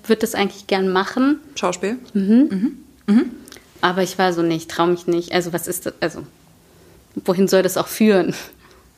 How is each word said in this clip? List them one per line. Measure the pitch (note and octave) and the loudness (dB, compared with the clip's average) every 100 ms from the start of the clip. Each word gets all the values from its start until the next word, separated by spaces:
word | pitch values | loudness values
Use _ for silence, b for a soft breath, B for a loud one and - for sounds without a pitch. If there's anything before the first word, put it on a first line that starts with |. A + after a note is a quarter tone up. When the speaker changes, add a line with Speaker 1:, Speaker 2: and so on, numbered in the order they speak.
| - | -2
Speaker 1:
würd | A3 | 0
das | A3 | 0
eigentlich | G3 G3 - - | 0 -2 -2 -4
gern | G3 F#3+ | 0 2
machen. | F#3 G3 - C4+ D4+ - | 0 -2 0 0 0 -4
Speaker 2:
Schauspiel? | - F3+ F3+ F#3+ B3 - | -4 -4 -2 -4 -6 -4
Speaker 1:
Mhm. | G#3 G3 A#3 C#4+ | -2 4 4 4
Speaker 2:
Mhm. | F#3+ B3 - - _ - | 2 -2 -4 -18 _ 2
Mhm. | G#3+ B3 - B B B B | 2 2 -4 B B B B
Speaker 1:
Aber | F3+ F#3 | -2 0
ich | F#3 - | -2 0
war | F#3 | 0
so, | E3+ | 2
nee, | E3+ D#3+ | 0 -2
ich | D#3+ | -6
trau | - E3+ | -2 0
mich | F3 - | 0 -2
nicht. | E3+ F3 | -4 -2
Also | F3+ F3 | -4 -4
was | E3+ - | -6 -6
ist | F3+ - | -8 -8
das, | - | -6
also | E3 E3 D3+ _ _ _ b b b b b - | -6 -6 -16 _ _ _ b b b b b -10
wohin | - F3+ F#3+ | -4 0 2
soll | F#3+ | 4
das | F#3 - | 2 0
auch | - | -4
führen? | - A3 F#3+ E3 - B B B B B | 2 4 4 2 -4 B B B B B